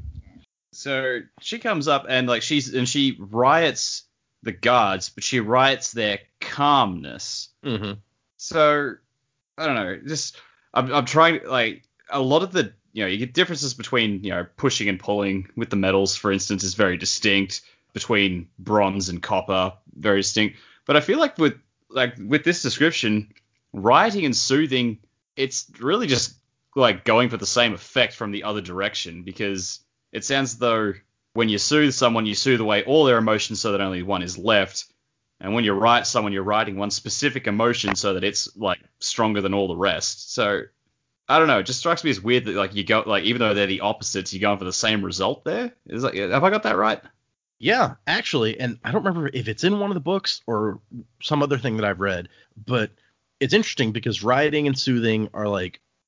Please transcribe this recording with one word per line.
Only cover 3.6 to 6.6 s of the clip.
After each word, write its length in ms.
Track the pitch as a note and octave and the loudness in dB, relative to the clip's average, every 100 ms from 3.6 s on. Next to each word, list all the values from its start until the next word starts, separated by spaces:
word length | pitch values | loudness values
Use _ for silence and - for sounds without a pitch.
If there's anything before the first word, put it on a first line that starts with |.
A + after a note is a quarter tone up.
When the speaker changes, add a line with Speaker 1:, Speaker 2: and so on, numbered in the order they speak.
| D#3+ - - - - _ _ _ | 4 0 -6 -8 -14 _ _ _
Speaker 1:
the 80 | A2+ | -10
guards, 580 | F2+ A#2 B2 G2+ F#2 - | -2 4 4 4 0 -6
but 140 | - | -8
she 160 | - B2+ | -4 -2
riots 520 | G#2+ B2+ C3+ B2+ - | 2 4 4 2 -6
their 260 | A2+ G#2+ G2+ - - | -4 -2 -2 -8 -14
calmness. 1080 | - - | -10 0